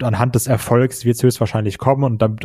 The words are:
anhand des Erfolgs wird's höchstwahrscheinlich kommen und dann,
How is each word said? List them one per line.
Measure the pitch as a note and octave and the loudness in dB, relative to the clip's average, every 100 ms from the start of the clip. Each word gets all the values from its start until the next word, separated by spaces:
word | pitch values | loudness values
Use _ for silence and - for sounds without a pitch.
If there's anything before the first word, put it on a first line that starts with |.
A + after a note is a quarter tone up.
anhand | B2 G2+ B2 A#2+ | -2 0 0 0
des | - | 0
Erfolgs | A#2 - A#2+ B2+ - | -2 2 2 2 0
wird's | A#2+ A#2 | -2 2
höchstwahrscheinlich | B2+ - A2 A2+ G#2+ - | 0 2 -2 -2 -4 -2
kommen | C3 C#3 C3+ | 0 2 0
und | A2 | 2
dann, | A2 A2 | 0 0